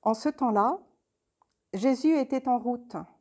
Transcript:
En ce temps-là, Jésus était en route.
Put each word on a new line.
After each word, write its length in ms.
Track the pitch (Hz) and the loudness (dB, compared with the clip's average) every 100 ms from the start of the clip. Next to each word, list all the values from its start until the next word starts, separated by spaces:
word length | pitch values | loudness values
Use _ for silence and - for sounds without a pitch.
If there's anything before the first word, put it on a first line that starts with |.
En 100 | 214 | -2
ce 160 | 220 302 | -2 -2
temps-là, 520 | 294 254 208 226 370 - _ _ _ _ _ _ _ _ | -2 0 2 2 -2 -10 _ _ _ _ _ _ _ _
Jésus 460 | 190 247 254 311 320 | -2 0 2 2 2
était 300 | 262 262 262 | 0 -2 0
en 100 | 247 | -2
route. 380 | 240 240 240 170 180 _ | -2 -6 -8 -14 -14 _